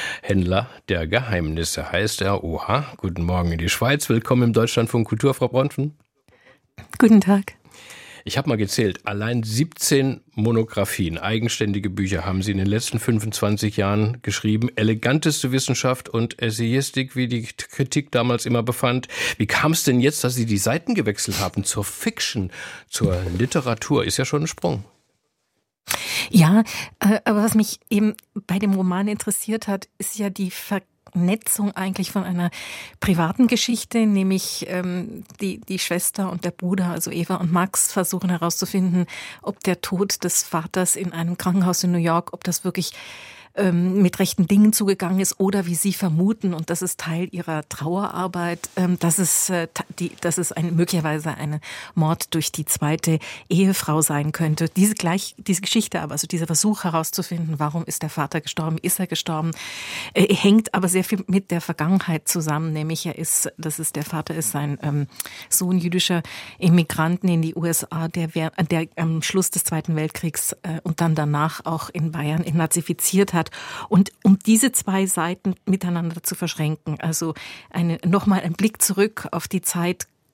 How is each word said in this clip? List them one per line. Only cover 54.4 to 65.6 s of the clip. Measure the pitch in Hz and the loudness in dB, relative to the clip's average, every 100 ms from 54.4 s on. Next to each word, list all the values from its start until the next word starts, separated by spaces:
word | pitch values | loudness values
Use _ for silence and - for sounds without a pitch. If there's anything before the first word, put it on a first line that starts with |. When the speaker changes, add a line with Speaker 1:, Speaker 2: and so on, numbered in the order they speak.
| 160 151 165 | 0 2 0
Speaker 2:
Diese | - 208 | 4 2
gleich, | 214 175 185 - - | 2 0 -2 -4 -10
diese | - 180 | -2 -2
Geschichte | 196 233 208 180 | 0 0 0 -2
aber, | 156 | -4
also | 147 170 | -6 -4
dieser | 175 165 | -2 0
Versuch | 160 208 208 | 2 2 0
herauszufinden, | 185 160 160 - 180 170 160 156 | 0 0 -2 -4 -4 -4 -4 -2
warum | 151 160 | -2 -2
ist | 165 - | -4 -6
der | 156 | -6
Vater | - 143 165 | -4 -2 -2
gestorben, | - - 160 160 | -6 -6 -4 -2
ist | - - | -2 -2
er | 185 | -2
gestorben, | 160 - 156 165 160 - - - - - | -4 -4 -2 -2 -4 -10 -12 -12 -10 -4
äh, | - 180 | 2 4
hängt | 190 202 214 220 | 6 6 6 4
aber | 196 180 | 0 2
sehr | 185 | 2
viel | 180 196 - | 0 -2 0
mit | 190 196 | 0 0
der | 175 | -4
Vergangenheit | - 165 151 190 - 160 - | -4 -2 2 2 2 -2 0
zusammen, | 175 156 151 160 | -2 0 -2 -2
nämlich | 156 156 160 165 | -4 -4 -4 -6
er | - | -6
ist, | 160 - - - | -2 -2 -2 -6
das | 165 - | -6 -4
ist, | 160 | -4
der | - | -4
Vater | 151 160 156 | -4 -4 -4
ist | 160 156 143 | -4 -4 -2
ein, | 143 143 | -2 -2
ähm, | 147 147 143 - - - - | -2 -2 -2 -6 -14 -12 -2
Sohn | - | 0